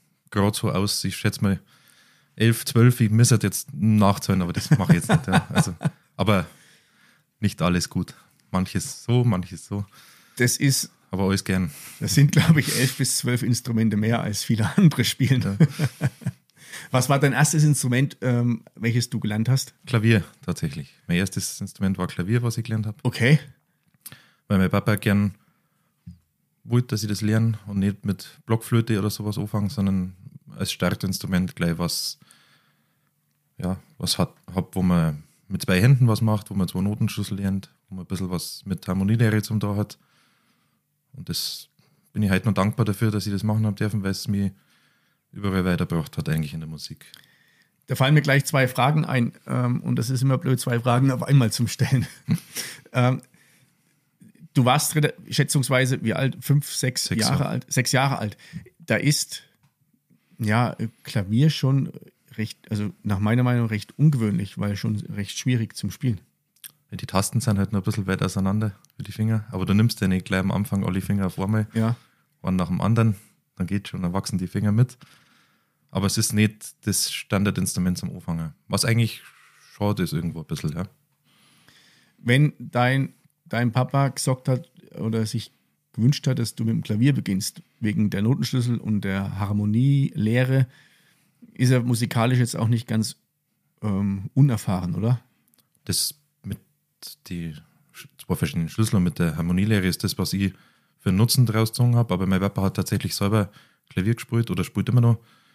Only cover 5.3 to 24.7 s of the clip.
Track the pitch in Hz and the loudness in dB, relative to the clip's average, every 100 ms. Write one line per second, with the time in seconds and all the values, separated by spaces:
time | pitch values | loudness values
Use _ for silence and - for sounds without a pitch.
5.3 | 180 - - 101 85 156 - _ - 98 | 0 0 -2 -2 -2 -6 -6 _ -4 2
6.3 | 98 82 - _ _ _ _ _ _ _ | 2 0 -12 _ _ _ _ _ _ _
7.3 | - 104 - 87 87 - 92 87 - _ | -4 -4 0 0 0 -2 -6 -8 -12 _
8.3 | _ - 92 92 92 - - - 123 120 | _ -6 -4 -2 -4 -8 -8 0 2 2
9.3 | 90 87 87 - 101 101 - - - _ | 0 -4 -12 -10 -8 -10 -14 -20 -20 _
10.3 | - 123 - 139 131 - _ - 92 98 | 0 0 2 2 0 -4 _ -8 -2 0
11.3 | 98 - 92 85 - - - 107 104 143 | 0 0 -2 -2 -6 -18 -8 0 4 4
12.3 | 147 165 156 - - 131 - 131 - 123 | 6 6 4 4 0 0 0 -2 -2 0
13.3 | 123 110 117 - 113 110 104 110 117 - | 0 0 -2 -2 0 0 2 0 0 -2
14.3 | 101 - 107 110 - 170 - 104 - 117 | -4 -2 0 0 4 4 4 -2 0 2
15.3 | 131 98 101 156 - 147 - 135 - - | 2 0 2 2 2 -4 -2 -4 -4 -10
16.3 | - _ _ - - - 160 - 139 143 | -10 _ _ -20 -18 -2 0 4 4 4
17.3 | 131 151 156 151 139 127 123 139 - 123 | 4 4 4 4 4 2 2 0 -2 0
18.3 | 120 120 117 - - 113 120 117 113 104 | 2 0 -2 -6 -6 -2 0 -2 -4 -4
19.3 | 107 113 131 - _ - 120 110 110 - | -2 0 0 -2 _ -2 2 4 4 2
20.3 | - - 85 78 69 69 _ - 87 98 | -10 -8 -4 -6 -8 -14 _ -2 -2 0
21.3 | 98 - - 98 - 95 92 87 - 90 | -4 -8 -8 -12 -4 -2 -2 -4 -4 -2
22.3 | 120 120 113 113 110 107 - 120 - 120 | -2 -2 -4 -4 -4 -4 -4 -4 0 4
23.3 | 151 - - _ _ _ _ - - _ | 4 0 -20 _ _ _ _ -20 -20 _
24.3 | _ - 98 92 | _ 0 2 2